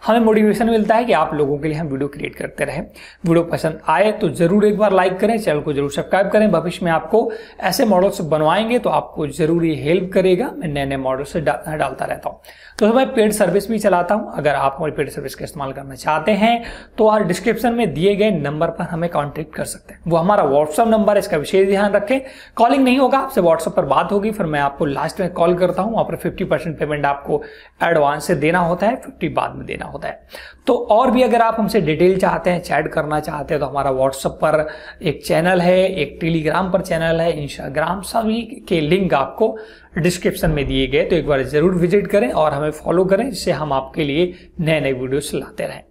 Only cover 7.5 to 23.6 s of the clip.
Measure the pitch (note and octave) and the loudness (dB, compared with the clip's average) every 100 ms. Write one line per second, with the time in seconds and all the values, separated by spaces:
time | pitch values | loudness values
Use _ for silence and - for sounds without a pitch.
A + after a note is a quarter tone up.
7.5 | - F#3+ F3+ A#3+ F#3 G3 - D#3+ D3+ D#3 | -6 -4 0 4 4 2 0 -2 2 2
8.5 | F#3 A3+ B3 F#3+ D#3 - - D3 C3 D#3 | 2 2 0 0 -2 -2 -6 -6 0 0
9.5 | E3+ E3 D3 C#3 F#3 F3+ G3 F#3 F3+ C#4 | 2 0 -2 0 0 2 2 4 2 0
10.5 | D4 E3+ C#3+ C#3 C3+ C3 C3 C#3+ F3 D3 | -6 -6 -4 -4 -2 -2 -4 -4 -4 -2
11.5 | C#3+ - D#3 C#3 - - C#3+ D3+ - - | -2 -6 -4 -4 -4 -8 -6 -8 -12 -20
12.5 | - - - G#3+ A#3+ C4 A#3 G#3+ G#3+ F#3 | -20 -18 0 2 4 2 2 2 2 2
13.5 | F#3+ - A3 G#3 F3+ F3 G#3 - - D3 | 2 -2 0 2 2 2 -2 -2 -2 0
14.5 | C#3 C#3 C#3 D#3+ - C#3 - C3+ - C#3+ | 2 0 -2 -6 -4 -6 -6 -12 -10 -12
15.5 | D3+ C3+ C3+ C#3 B2+ E3+ D#3 D#3 G3+ A3 | -8 -10 -10 -14 -6 -2 0 2 2 2
16.5 | A#3 A#3 - - - G#3+ G#3+ F3+ F3+ A#3+ | 2 -4 -16 -14 2 4 4 0 -2 -2
17.5 | A3 B3 A#3 G#3+ C#3 F#3+ G3 G#3+ F3+ C#3+ | 0 0 0 -2 2 0 2 2 0 -2
18.5 | D3+ E3+ - F3 E3 E3+ D#3 C#3+ C#3 D#3+ | -2 -2 -2 -6 -4 -2 -2 -4 -8 -10
19.5 | - C#3+ - - - E3+ E3 F3 G#3 D#3 | -8 -10 -10 -16 -12 0 2 4 4 4
20.5 | C#3 D3+ - A3+ A3 G#3 G3+ - D#3+ C#3 | 4 2 2 4 4 4 2 2 -2 2
21.5 | F#3+ G3 G3 G#3 G3+ G3+ C4 C4 - - | 2 4 2 2 0 0 -2 -2 -18 -16
22.5 | - A#3 C#4 B3+ B3+ B3+ C4+ C#4 - F3 | 0 2 4 4 4 4 2 0 2 4
23.5 | D#3+ | 2